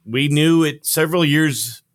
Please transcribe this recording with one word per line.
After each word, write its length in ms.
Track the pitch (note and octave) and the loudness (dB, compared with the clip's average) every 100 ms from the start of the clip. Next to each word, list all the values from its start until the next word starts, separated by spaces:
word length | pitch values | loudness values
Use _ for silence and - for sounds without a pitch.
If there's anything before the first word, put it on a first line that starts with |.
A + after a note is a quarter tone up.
we 240 | - A#2+ C#3+ | -8 -2 0
knew 380 | D3 D#3 E3 D#3 | 2 2 2 2
it 200 | C#3+ - | -2 -6
several 380 | - D#3+ F3 | -2 0 0
years 580 | D#3+ D3+ D#3 B2 - - _ | 2 2 0 -2 -8 -12 _